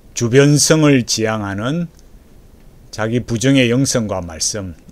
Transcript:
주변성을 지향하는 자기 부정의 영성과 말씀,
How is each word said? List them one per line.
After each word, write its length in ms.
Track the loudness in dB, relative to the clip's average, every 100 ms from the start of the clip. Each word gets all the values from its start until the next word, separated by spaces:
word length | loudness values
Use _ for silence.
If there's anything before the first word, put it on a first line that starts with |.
| -16
주변성을 880 | -4 2 4 4 4 4 4 4 2
지향하는 840 | 0 -2 -2 -4 -6 -6 -6 -6 -8 -12 -20 -20 -20 -20 -20 -20 -20 -20 -16
자기 300 | -6 -2 -2
부정의 500 | -4 -2 2 4 2
영성과 520 | 2 0 -2 -2 -6
말씀, 520 | -8 -6 -6 -6 -10 -14 -20